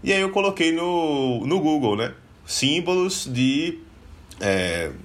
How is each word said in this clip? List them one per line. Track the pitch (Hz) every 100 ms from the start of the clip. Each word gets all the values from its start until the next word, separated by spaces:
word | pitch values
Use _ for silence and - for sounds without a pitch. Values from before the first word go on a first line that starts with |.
E | -
aí | 196
eu | 196
coloquei | 196 196 190 165
no, | 165 175 175 160 143 131 120
no | 120 185
Google, | 151 151 120 104
né? | 113 - - - -
Símbolos | - 135 160 175 180 185 185 135
de, | 123 131 139 170 165 - - - - - -
é, | 101 95 90 85 80 67